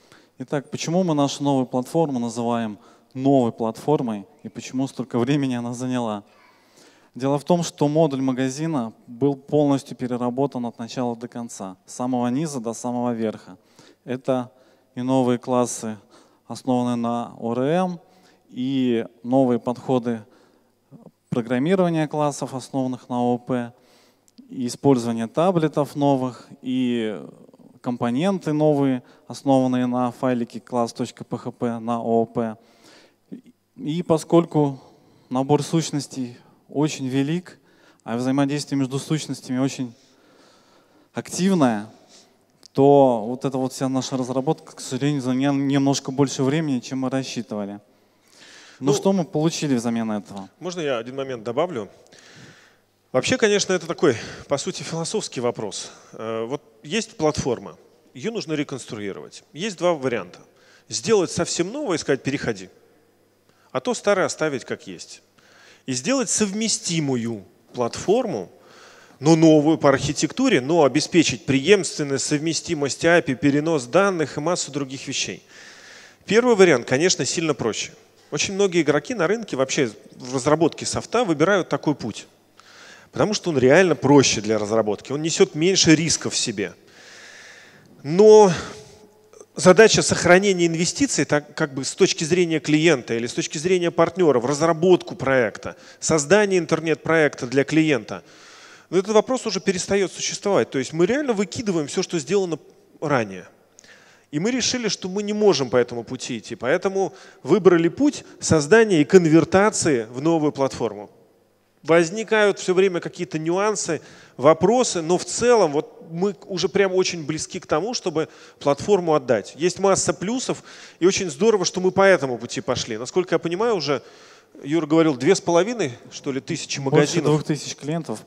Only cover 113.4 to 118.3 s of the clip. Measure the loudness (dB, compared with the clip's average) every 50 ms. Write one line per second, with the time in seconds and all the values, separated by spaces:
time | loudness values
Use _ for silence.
113.4 | -4 -2 -2 0 0 0 -2 -2 -4 -4 -4 -6 -8 -12 -20 -20 -20 -20 _ 2
114.4 | 4 4 4 6 4 2 2 2 0 0 -2 -4 -2 0 0 0 -2 -4 -6 0
115.4 | 2 4 4 4 4 2 0 -2 -4 -6 -10 -20 -16 -12 -6 -4 -2 -4 -4 -6
116.4 | -10 -8 -6 -4 -4 -2 0 0 0 2 2 0 0 0 -4 -6 -6 -8 -8 -8
117.4 | -8 -10 -12 -12 -4 -2 0 0 0 -2 -4 -6 -6 -4 -2 -2 -4 -4